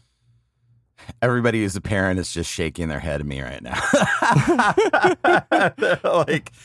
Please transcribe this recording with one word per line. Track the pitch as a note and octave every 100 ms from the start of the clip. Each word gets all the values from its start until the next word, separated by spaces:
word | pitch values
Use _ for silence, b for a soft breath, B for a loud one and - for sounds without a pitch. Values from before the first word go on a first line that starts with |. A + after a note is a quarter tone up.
| _ _ _ _ _ _ _ _ _ _ B -
Everybody | B2 B2 A#2+ A2+
who's | G2+ F#2+
a |
parent | - G2+ F#2+ F#2
is | E2+
just | F2 E2
shaking | - E2 - E2
their | C#2+
head | D#2+ D2
at | D2
me | C2+
right | B1+ C2+
now. | A#1+ -
<laughs> | - C#4+ G#3 - - E3+ - D#4 G#3 C4 G#4 - F#4 F#4 - F4 - - F#3 -
They're | G#3 F3
like, | - E3+ D3 D#3 - B